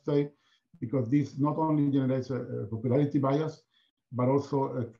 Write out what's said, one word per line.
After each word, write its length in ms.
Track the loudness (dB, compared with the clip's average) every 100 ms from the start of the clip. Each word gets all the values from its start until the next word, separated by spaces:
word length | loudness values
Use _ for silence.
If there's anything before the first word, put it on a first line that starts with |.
today, 260 | -2 0 0 -6 _ _ _ -12
because 300 | -4 -2 2
this 280 | 2 0 0
not 200 | 0 2
only 340 | 2 2 2
generates 380 | 2 2 0 -2
a, 120 | -6
a 240 | -6 -8 -6
popularity 540 | -4 0 2 2 2
bias, 420 | 2 0 -2 -6 _ _ _ _ _
but 160 | -2 2
also, 500 | 2 0 -2 -2 -4
uh, 60 | -6